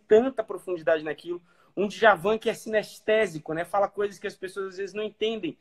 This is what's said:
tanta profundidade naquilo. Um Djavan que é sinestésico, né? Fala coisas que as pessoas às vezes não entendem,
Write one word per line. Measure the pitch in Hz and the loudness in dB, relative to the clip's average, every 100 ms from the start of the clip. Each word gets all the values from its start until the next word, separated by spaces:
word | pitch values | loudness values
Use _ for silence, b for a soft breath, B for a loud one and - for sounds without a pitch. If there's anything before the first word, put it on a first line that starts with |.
| - | 4
tanta | 214 262 262 | 6 6 0
profundidade | - 185 - 175 160 160 | -6 -8 -6 -4 0 0
naquilo. | 156 147 170 175 b b b - | 0 -8 -8 -12 b b b -4
Um | 208 | -4
Djavan | - 226 185 185 220 | 4 6 6 2 0
que | 226 | -2
é | |
sinestésico, | 196 - 220 190 - - 220 208 156 156 | -4 -2 -2 -2 -4 0 2 2 -4 -8
né? | 156 | -6
Fala | 175 202 196 | -2 0 0
coisas | - 208 185 | -2 -6 -6
que | 196 | -12
as | - | -10
pessoas | 185 202 190 | -12 -8 -8
às | 180 | -8
vezes | 196 202 | -8 -6
não | |
entendem, | 214 - 214 226 170 - | -8 -4 -4 -4 -6 -10